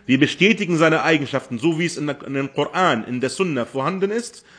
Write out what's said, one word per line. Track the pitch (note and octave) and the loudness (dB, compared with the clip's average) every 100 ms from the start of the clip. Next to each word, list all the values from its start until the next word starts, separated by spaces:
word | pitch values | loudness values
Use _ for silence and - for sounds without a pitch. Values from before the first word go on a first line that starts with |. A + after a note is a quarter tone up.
| - | 0
Wir | C3 | 4
bestätigen | D#3+ - F#3+ G#3+ F3+ E3 | 4 4 2 4 0 2
seine | D#3+ D#3+ | 4 4
Eigenschaften, | D3 D#3+ C3 C3+ - A#2 | 2 0 0 -6 -6 -2
so | D#3+ D#3+ | -2 0
wie | E3+ | -2
es | C#3 | -4
in | D3 | -6
der, | C#3 - | -6 -6
in | C#3 | -6
dem | C#3 | -4
Koran, | - C#3+ F#3 F3+ A#2 A2 | -4 -2 2 2 2 -2
in | B2 | -4
der | B2+ | -4
Sunna | - F#3 C3 A2+ | -2 -2 -2 -4
vorhanden | C3+ C#3+ F#3+ G3 | -4 -4 -2 -2
ist | A3+ A#3 - - | -2 -6 -16 -20